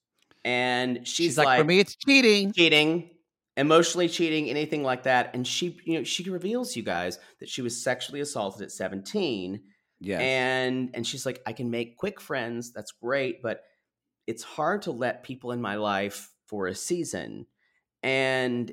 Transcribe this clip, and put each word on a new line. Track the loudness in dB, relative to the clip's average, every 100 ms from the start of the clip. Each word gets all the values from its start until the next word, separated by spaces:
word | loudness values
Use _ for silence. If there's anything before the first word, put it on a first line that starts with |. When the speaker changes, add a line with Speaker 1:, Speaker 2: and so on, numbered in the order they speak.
| _ _ _ _
Speaker 1:
And | -2 0 0 0 0 -2 -4
she's |
Speaker 2:
She's | 0 2 4
like, | 6
Speaker 1:
like, | 6
Speaker 2:
"For |
me, | 6 4
it's | 2
cheating." | 0 4 6 8 6 4
Speaker 1:
Cheating, | 4 6 6 6 2 -2 -16 _ _ _ 0
emotionally | 6 6 6 4 0
cheating, | 2 0 2 0
anything | -2 -2 -2
like | 0 0
that. | 2 2 2
And | -2 -4
she, | -2 -4 -6
you | -4 -2
know, |
she | -2 -6 -4
reveals, | -6 -4 -4 -4 -6
you |
guys, | -4 -2 -2 -6 -12 -20
that | -12
she | -6
was | -6 -4
sexually | -2 -4 -4 -8
assaulted | -6 -4 -4 -6
at | -12
seventeen. | -8 -6 -6 -6 -4 -2 -2 -6 -10 -12 _ _ _
Speaker 2:
Yes. | -6 -2
Speaker 1:
And, | 0 0 0 0 0 -2 -4
and | -6 -6
she's | -6 -6
like, | -8 -8
"I |
can | -8 -4
make | -4 -6 -8
quick | -8 -8
friends. | -8 -6 -4 -6 -10
That's | -12 -16
great. | -10 -4 -2 -2 -4
But | -6 -6 -10 _ _ _ _ _ -10
it's | -10
hard | -10 -4 -2 -2
to | -4
let | -4 -4 -4
people | -10 -12 -8
in | -6
my | -4 -2
life | 0 0 -2 -6 -16 _ _
for | -6 -4
a |
season." | -4 -4 -4 -4 -6 -8 -12 -16 _ _ _ _ _
And | -2 0 2 2 0 -2 -4